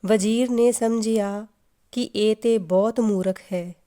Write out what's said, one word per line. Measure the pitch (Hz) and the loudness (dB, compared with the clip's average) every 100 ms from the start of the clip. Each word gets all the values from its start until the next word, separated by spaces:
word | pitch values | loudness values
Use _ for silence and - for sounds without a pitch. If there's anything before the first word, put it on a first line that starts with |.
| 190 | 2
ਵਜ਼ੀਰ | 214 202 226 247 | 0 2 0 0
ਨੇ | 240 240 | 2 2
ਸਮਝਿਆ | 233 226 226 220 226 202 202 220 _ _ _ _ | 2 -2 -2 0 -2 -2 -6 -10 _ _ _ _
ਕਿ | - 240 - | -8 -6 0
ਇਹ | 214 220 | 0 0
ਤੇ | 233 226 | 0 0
ਬਹੁਤ | 170 180 214 226 | 2 2 2 0
ਮੂਰਖ | 226 196 185 185 - | 0 0 -2 -4 -6
ਹੈ। | 180 175 175 | -8 -8 -14